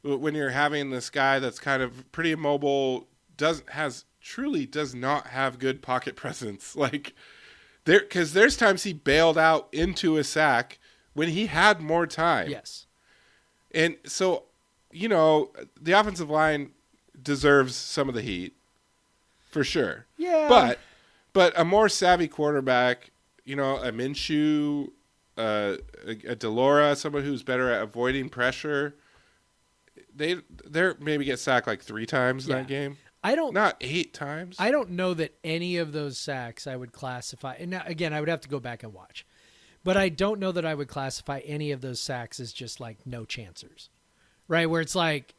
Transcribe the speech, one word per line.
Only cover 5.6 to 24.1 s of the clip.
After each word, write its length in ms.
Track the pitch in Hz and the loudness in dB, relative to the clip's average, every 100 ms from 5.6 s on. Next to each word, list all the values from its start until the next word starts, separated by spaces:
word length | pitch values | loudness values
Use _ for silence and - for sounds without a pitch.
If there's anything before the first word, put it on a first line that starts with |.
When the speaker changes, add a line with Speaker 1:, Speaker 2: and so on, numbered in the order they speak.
| 131 131 | -4 -4
Speaker 1:
pocket 340 | - 127 131 - | -2 -4 -4 -8
<laughs> 0 | |
presence. 580 | 131 - 110 98 - | -10 -8 -10 -12 -12
Like, 400 | 156 135 147 - _ - - - - _ _ | -2 -2 -2 -10 _ -20 -20 -20 -20 _ _
there, 160 | - 190 | 4 4
'cause 320 | - 180 160 | 4 -2 0
there's 240 | 175 240 - | 6 6 6
times 260 | 220 185 | 2 2
he 80 | 202 | -2
bailed 460 | 156 - 147 165 160 | -2 2 6 6 6
out 300 | 160 160 - | 6 4 0
into 460 | 147 175 170 170 156 | -2 -2 0 0 2
a 80 | |
sack 540 | 139 156 151 123 - - _ _ _ | 0 2 4 2 0 -14 _ _ _
when 160 | 143 165 | -4 -2
he 180 | 165 214 | -2 -2
had 340 | 156 202 196 | 4 4 4
more 260 | 156 170 165 | 0 0 -2
time. 440 | - 170 135 85 | 0 2 2 -2
Speaker 2:
Yes. 360 | 120 - - - _ _ _ _ _ _ _ _ | -8 -14 -20 -20 _ _ _ _ _ _ _ _
Speaker 1:
And 240 | 160 165 - | 0 0 0
so, 400 | 143 - 185 165 - _ _ _ _ | -10 -2 0 0 -6 _ _ _ _
you 180 | 165 226 | -6 2
know, 420 | 185 156 151 - - - _ | 6 6 6 2 -8 -20 _
the 120 | 160 | 4
offensive 380 | 196 208 175 151 | 4 4 -2 -2
line 400 | 151 156 151 139 _ _ _ _ - | 2 2 0 -4 _ _ _ _ -12
deserves 520 | 131 143 147 143 127 120 | -4 2 6 6 6 -2
some 320 | - - 135 | -6 -4 -2
of 60 | |
the 80 | 117 | -4
heat, 320 | 110 90 90 _ _ _ _ _ _ _ _ _ _ | -4 -6 -8 _ _ _ _ _ _ _ _ _ _
for 160 | 151 | -4
sure. 400 | 135 170 107 65 - - | -2 0 -2 -4 -14 -8
Speaker 2:
Yeah. 300 | 349 320 302 | 0 2 8
Speaker 1:
But, 300 | 247 123 - - _ _ _ _ | 8 6 0 -8 _ _ _ _
but 200 | 196 180 170 | 4 4 4
a 60 | |
more 240 | 165 202 214 | 4 4 4
savvy 400 | - 180 180 165 | 4 4 4 2
quarterback, 840 | - 147 147 135 123 123 123 - _ _ _ | -2 0 0 2 4 4 0 -8 _ _ _
you 120 | 131 139 | -10 -4
know, 200 | 135 135 | -2 -2
a 160 | 123 | -4
Minshew, 1000 | 113 131 | -4 -6